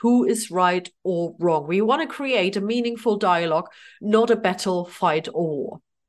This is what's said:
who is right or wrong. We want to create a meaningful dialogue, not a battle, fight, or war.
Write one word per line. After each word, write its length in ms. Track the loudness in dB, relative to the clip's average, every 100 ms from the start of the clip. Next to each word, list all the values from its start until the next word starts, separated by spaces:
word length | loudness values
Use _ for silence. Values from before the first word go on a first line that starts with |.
who 240 | 2 4
is 240 | 2 0 -2
right 400 | 0 2 0 -4 _
or 320 | -4 -2 -4 -2
wrong. 300 | 0 0 0
We 140 | 0
want 200 | 2 0
to 140 | -2
create 420 | -6 -2 0 0 -2
a 40 |
meaningful 560 | -2 -2 -2 -2 -2 0
dialogue, 520 | 2 2 2 -2 -2 -12 -20 -10
not 300 | 0 2 4
a 40 |
battle, 500 | 2 0 -2 -2 -2
fight, 440 | -4 -2 0 0 -2
or 160 | -4 -2
war. 320 | -4 -8 -12 _ _